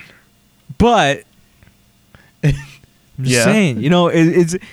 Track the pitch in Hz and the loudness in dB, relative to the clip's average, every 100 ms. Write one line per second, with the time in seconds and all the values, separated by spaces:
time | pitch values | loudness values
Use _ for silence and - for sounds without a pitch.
0 | - _ _ _ _ _ - - 226 226 | -20 _ _ _ _ _ -20 -2 0 2
1 | 147 139 - _ _ _ _ _ _ _ | 0 -4 -12 _ _ _ _ _ _ _
2 | _ - _ _ 151 - - - _ _ | _ -20 _ _ -4 -4 -8 -20 _ _
3 | _ - 127 123 117 214 180 110 135 175 | _ -10 -2 0 2 2 0 -2 0 0
4 | 170 165 165 175 170 185 - | 2 2 2 2 -2 -4 -12